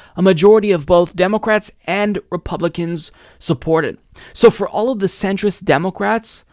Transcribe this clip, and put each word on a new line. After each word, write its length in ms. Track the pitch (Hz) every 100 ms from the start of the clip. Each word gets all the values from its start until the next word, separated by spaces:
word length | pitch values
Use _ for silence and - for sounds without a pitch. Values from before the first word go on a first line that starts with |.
| - -
A 40 |
majority 520 | 185 165 196 220 208
of 120 | 175 143
both 300 | 175 175 -
Democrats 560 | 185 214 220 214 - - -
and 340 | 190 208 190 -
Republicans 840 | 175 - 175 170 - 170 170 - - _ _
support 460 | - 135 156 160 135
it. 120 | - _ - -
So 160 | - 226
for 180 | - 202
all 240 | - 240
of 80 | 220
the 80 | 190
centrist 560 | - 196 196 208 -
Democrats 800 | 190 143 185 - 202 226 - - -